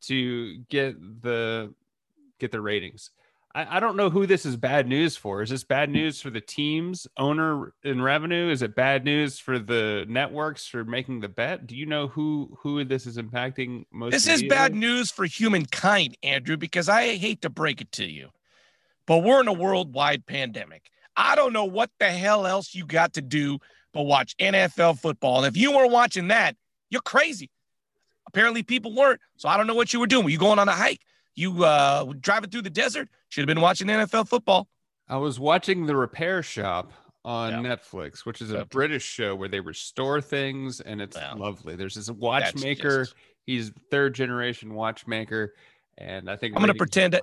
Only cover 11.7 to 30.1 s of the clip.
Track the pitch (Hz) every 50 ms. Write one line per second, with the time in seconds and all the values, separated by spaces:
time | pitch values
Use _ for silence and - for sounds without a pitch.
11.7 | 113 131 151 151 151 147 143 135 - 156 151 151 151 147 139 - - - - 147
12.7 | 143 147 143 127 135 131 - 123 113 120 117 110 120 120 123 131 131 - 127 120
13.7 | 123 117 - - - 107 117 120 262 277 - 330 330 285 214 - 277 269 269 269
14.7 | 208 214 226 233 240 247 240 - - - 190 165 - - 220 226 202 180 147 -
15.7 | - - - 190 208 202 160 127 - - - 139 135 139 123 127 160 151 160 165
16.7 | - 175 170 175 202 226 240 240 226 190 180 220 220 - - 151 113 156 160 151
17.7 | 131 - - - - - 101 85 76 73 65 67 _ _ _ _ _ _ _ _
18.7 | _ _ _ _ _ _ _ - 165 165 170 220 269 269 254 220 196 170 175 196
19.7 | 190 185 180 143 123 135 143 147 147 135 - - - 139 131 120 110 117 98 76
20.7 | 80 82 _ _ _ _ _ _ _ - 214 254 - 302 285 254 226 220 208 190
21.7 | 180 208 240 233 _ - 214 190 175 180 185 202 214 214 190 185 190 196 185 -
22.7 | - 185 175 143 156 165 165 170 - 160 143 127 131 147 147 143 143 135 - _
23.7 | _ _ _ _ - 156 147 143 143 135 127 - - - 190 196 196 185 185 175
24.7 | - - 170 170 160 131 - 160 147 - - 131 123 131 135 139 110 170 240 285
25.7 | 285 269 262 240 240 240 240 233 - 190 175 180 214 226 196 151 120 - _ _
26.7 | _ _ _ _ 202 - - - - 254 302 330 277 185 139 - _ _ _ _
27.7 | _ _ _ _ _ _ _ _ _ _ _ - - 196 220 233 226 233 196 -
28.7 | 240 254 214 233 214 254 277 269 247 - _ _ _ _ - 147 175 202 214 220
29.7 | 226 233 233 - - 240 240 214